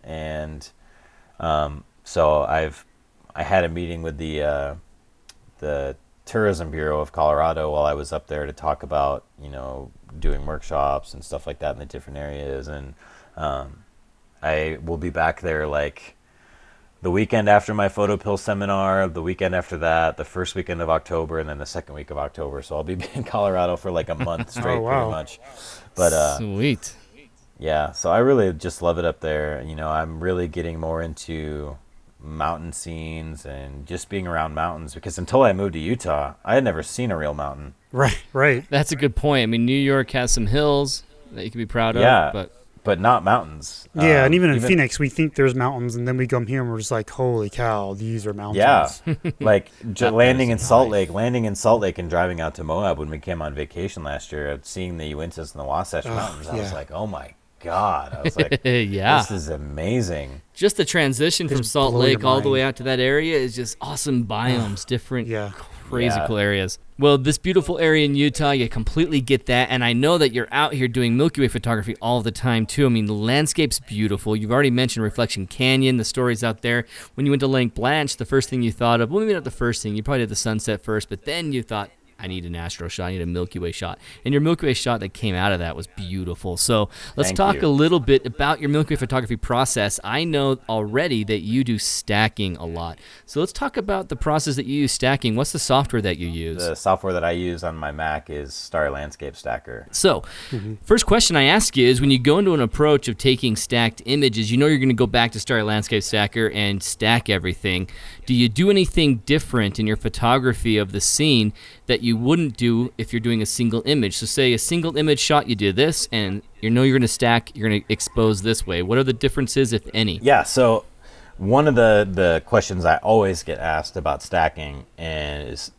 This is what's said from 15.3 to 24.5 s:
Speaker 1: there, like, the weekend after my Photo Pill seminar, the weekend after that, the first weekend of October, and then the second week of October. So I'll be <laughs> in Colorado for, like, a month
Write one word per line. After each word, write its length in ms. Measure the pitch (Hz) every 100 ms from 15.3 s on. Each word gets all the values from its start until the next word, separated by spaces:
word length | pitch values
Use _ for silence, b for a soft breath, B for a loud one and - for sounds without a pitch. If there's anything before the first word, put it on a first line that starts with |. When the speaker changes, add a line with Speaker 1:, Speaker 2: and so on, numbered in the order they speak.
| -
Speaker 1:
there, 240 | 87 78 76
like, 480 | 73 73 - - _ b b b b b b b _
the 80 | 92
weekend 380 | 92 107 113 104
after 260 | 104 -
my 140 | 107 101
Photo 280 | - 101 101
Pill 200 | 107 98
seminar, 680 | - 98 98 98 98 95 95
the 140 | 82
weekend 320 | 82 90 95
after 220 | 92 - 78
that, 380 | 82 80 82 -
the 80 |
first 300 | - 92 90
weekend 260 | 95 87 85
of 80 | 80
October, 500 | 80 - 85 80 80
and 100 | 78
then 100 | 73
the 80 | 73
second 280 | 82 -
week 160 | 73 73
of 60 | 71
October. 440 | 71 - 73 69
So 140 | 64 76
I'll 80 |
be 100 | 78
<laughs> 200 | 92 101
in 100 | 135
Colorado 520 | 117 110 101 92 87 87
for, 140 | 98
like, 180 | 85 80
a 60 |
month 340 | 80 - 82 117